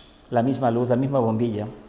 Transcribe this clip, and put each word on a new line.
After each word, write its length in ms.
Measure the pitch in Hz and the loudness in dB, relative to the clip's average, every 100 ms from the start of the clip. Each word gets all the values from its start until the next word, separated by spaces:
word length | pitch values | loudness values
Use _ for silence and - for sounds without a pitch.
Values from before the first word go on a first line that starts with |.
| - - - | -20 -20 -4
la 140 | 120 | 0
misma 260 | 123 123 127 | 0 0 0
luz, 200 | 117 123 | 0 2
la 60 | 123 | 0
misma 240 | 135 139 | 0 0
bombilla. 480 | 113 110 120 104 107 - | 0 0 -2 -4 -8 -12